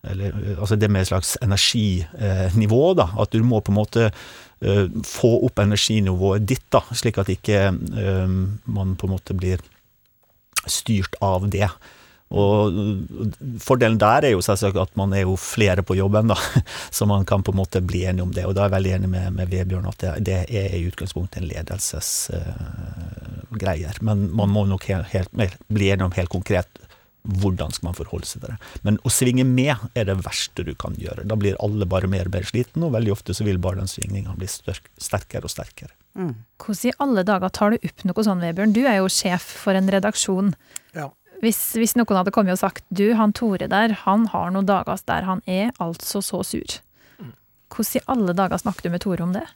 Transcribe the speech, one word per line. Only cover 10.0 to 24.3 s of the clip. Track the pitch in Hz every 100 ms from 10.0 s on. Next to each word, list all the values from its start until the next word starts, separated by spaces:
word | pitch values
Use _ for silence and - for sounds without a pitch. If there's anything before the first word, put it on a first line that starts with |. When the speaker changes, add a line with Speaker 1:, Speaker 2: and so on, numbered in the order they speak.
| _ _ _ _ _ - -
Speaker 1:
styrt | - - 104 95 -
av | 98 92 101
det. | 95 101 - - - - _ _
Og | - 101 104 104 92 104 95 - - 107 - 139 113
fordelen | - 127 117 110
der | 107 131 147
er |
jo | 98
selvsagt | - 98 101 95
at | 92 -
man | 98
er | 98
jo | 92
flere | 95 - - 101 87
på | 90 95
jobben | 98 104 113
da, | 98 - 127
<laughs> | - - -
så | - 104
man | 101
kan | 92 101
på | 95
en | 95
måte | 92 95
bli | 90 90
enig | 92 92
om | 90
det, | 92
og | 90
da | 98
er | 101
jeg |
veldig | 95 95 92
enig | 95
med, | 92 92
med | 95 90
Vebjørn | 92 92 92 92
at | -
det, | 92 - 95
det | 95
er | 87 110 98 90
i |
utgangspunktet | 87 - 95 - 87 -
en | 80
ledelses, | - 80 92 - 76 - - -
eh, | 85 - - - - - - - - - - - 107
greier. | 95 78 76 104
Men | 110 104 101